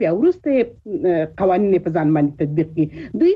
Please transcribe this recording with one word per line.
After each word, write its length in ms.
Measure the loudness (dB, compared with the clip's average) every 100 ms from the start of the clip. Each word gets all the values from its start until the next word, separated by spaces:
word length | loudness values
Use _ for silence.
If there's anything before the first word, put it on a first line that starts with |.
بیا 100 | -2 2
وروسته 400 | 0 0 0 0
یې، 80 |
اه، 600 | -2 -6 -10 -4 -2 -2 -2 -2
قوانین 340 | 0 2 2
یې 60 | 0 0
په 40 | 0
ځان 120 | 2
باندې 180 | 2 0 -2
تطبیق 260 | -4 -2 -2
کړي. 120 | -2 -4 -4 -8 0
دوی 100 | 2